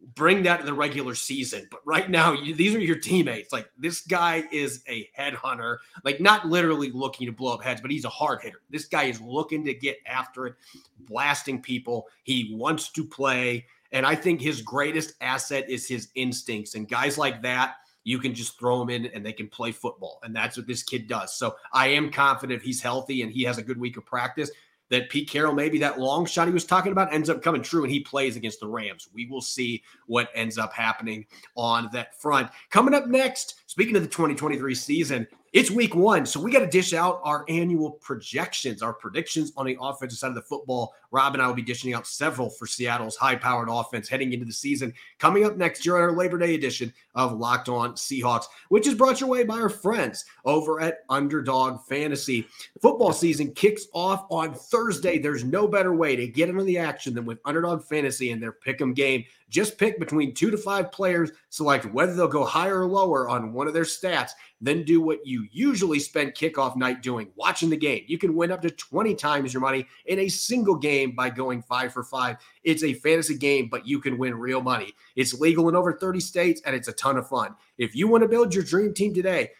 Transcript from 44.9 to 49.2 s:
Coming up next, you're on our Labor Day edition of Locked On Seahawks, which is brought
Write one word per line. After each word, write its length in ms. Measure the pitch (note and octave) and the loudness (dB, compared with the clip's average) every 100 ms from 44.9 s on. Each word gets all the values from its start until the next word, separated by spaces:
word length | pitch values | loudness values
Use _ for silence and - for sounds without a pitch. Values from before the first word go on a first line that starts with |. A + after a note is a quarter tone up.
| - - - | -8 -18 0
Coming 240 | D#3 G3+ | 4 4
up 120 | G#3+ G3+ | 4 2
next, 300 | E3+ - E3+ | -2 0 2
you're 100 | F3+ | 4
on 60 | |
our 100 | F3 | 4
Labor 260 | E3+ F3+ F3+ | 2 0 0
Day 180 | E3+ D#3+ | 0 0
edition 360 | C3+ A#2+ A#2 - _ | -2 -4 -6 -10 _
of 240 | A#2+ B2+ A2 | 0 0 0
Locked 300 | A#2 B2 B2+ | 0 0 0
On 240 | A#2+ A#2+ | -2 -2
Seahawks, 540 | A#2+ - C3+ A#2+ A#2 - - - | -6 -6 -2 0 0 -2 -14 2
which 200 | G#3+ C#4+ | 4 4
is 60 | |
brought 260 | A3 C4 B3+ | 6 4 4